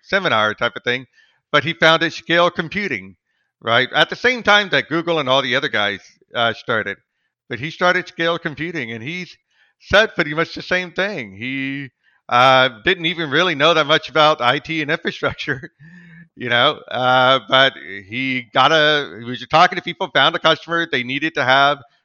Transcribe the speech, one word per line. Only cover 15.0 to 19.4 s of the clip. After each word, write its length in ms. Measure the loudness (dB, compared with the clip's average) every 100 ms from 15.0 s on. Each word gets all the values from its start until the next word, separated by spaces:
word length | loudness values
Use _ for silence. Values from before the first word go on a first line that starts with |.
| -4 -4 -6 -6 -6 -8 -8 _ -20 -20
<laughs> 300 | -20 -20 -20 -12
you 120 | -2
know, 320 | 2 2 0 -8
uh, 520 | -2 2 4 4 2 2
but 260 | 4 4 0
he 720 | -14 -16 -12 -8 -6 -6 -4
got 200 | 2 4
a, 460 | 4 2 0 -4 -12
he 40 |
was 140 | -12
just 120 | -12